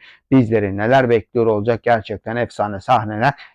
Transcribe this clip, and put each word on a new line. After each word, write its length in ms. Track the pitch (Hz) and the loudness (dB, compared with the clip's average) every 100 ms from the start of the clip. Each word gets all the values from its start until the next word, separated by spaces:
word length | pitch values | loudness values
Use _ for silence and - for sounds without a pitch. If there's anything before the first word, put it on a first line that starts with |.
| - _ _ | -6 _ _
bizleri 460 | 135 110 110 101 98 | 2 4 0 0 -2
neler 340 | 110 135 123 | 2 2 4
bekliyor 360 | 117 - 120 113 | 0 0 0 0
olacak. 360 | 104 107 113 | 0 0 -2
Gerçekten 540 | 123 113 101 101 110 117 | 0 -2 -2 -10 -8 -6
efsane 440 | 110 - 104 101 | -6 -4 -6 -6
sahneler 540 | - 120 107 107 131 - - | -2 0 0 -2 -2 -2 -16